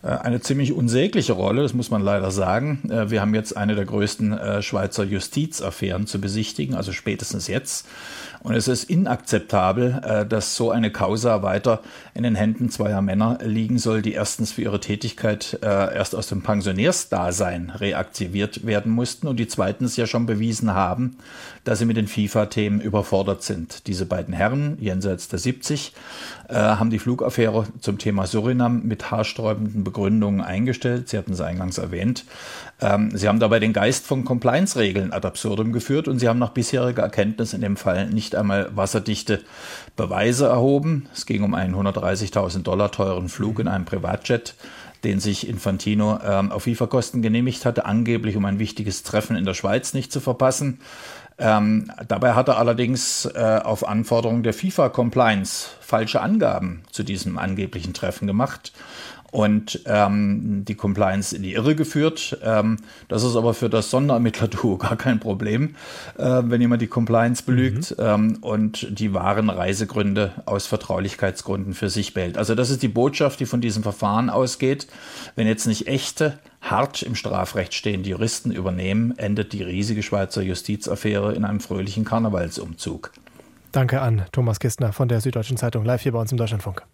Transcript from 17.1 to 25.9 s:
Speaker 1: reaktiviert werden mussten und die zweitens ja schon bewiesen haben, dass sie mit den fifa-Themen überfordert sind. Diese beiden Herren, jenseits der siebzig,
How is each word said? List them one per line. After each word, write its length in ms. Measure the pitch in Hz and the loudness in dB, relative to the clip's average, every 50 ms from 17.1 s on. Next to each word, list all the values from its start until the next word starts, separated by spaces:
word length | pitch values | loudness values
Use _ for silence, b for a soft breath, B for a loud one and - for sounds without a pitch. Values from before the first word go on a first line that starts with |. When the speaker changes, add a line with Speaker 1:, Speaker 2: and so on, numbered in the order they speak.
| - 92 87 87 90 92 98 90 87 87 87 85 | -2 0 0 0 0 0 0 -2 -2 -4 -6 -8
Speaker 1:
reaktiviert 960 | 82 101 101 101 85 73 90 - - - 101 87 92 98 101 104 - - - | -6 -4 -2 -2 0 -2 -4 -4 -6 -8 -6 -4 -2 -2 -2 -2 -4 -6 -4
werden 240 | 113 107 101 101 117 | 0 0 0 2 2
mussten 380 | 113 117 123 120 - - - 151 | 2 2 0 -2 -4 -4 -4 -2
und 80 | 131 | 0
die 100 | 117 117 | -2 -2
zweitens 500 | - - - 98 98 104 - 123 123 - | -2 0 0 0 0 0 0 -2 -2 0
ja 120 | - 117 110 | 0 -2 0
schon 180 | - 117 120 | 0 0 0
bewiesen 480 | 113 113 104 110 117 110 110 - 110 95 | 2 0 0 0 0 0 0 0 0 2
haben, 440 | 95 95 87 92 107 127 123 - B B B B B B B B B | 2 2 2 2 0 -2 -4 -4 B B B B B B B B B
dass 160 | _ 123 113 101 | _ -2 0 2
sie 60 | 117 | 2
mit 120 | 117 113 | 2 2
den 120 | 113 107 104 | 2 0 0
fifa-Themen 720 | - - 104 101 - 113 107 104 - 113 104 104 104 104 | 0 -2 -2 2 2 2 2 2 0 -2 0 2 0 0
überfordert 640 | - 107 98 104 98 - - 95 98 101 98 - - | 0 0 0 0 2 2 2 2 2 2 -2 -2 -2
sind. 420 | - 101 87 82 - - - _ | -6 -6 -6 -6 -10 -12 -12 _
Diese 200 | - 98 90 95 | -6 -4 -2 -2
beiden 280 | 85 90 90 85 - 87 | -2 -2 -4 -4 -6 -2
Herren, 420 | 85 98 107 127 139 147 147 147 - | 0 0 2 2 0 -2 -2 -4 -4
jenseits 480 | 107 104 92 95 95 101 92 87 - - | -4 -2 -2 0 0 -2 -2 -2 -4 -6
der 100 | - - | -6 -2
siebzig, 540 | - 123 123 - - - 151 139 - - | -2 -2 -2 -2 -2 -4 -4 -4 -4 -10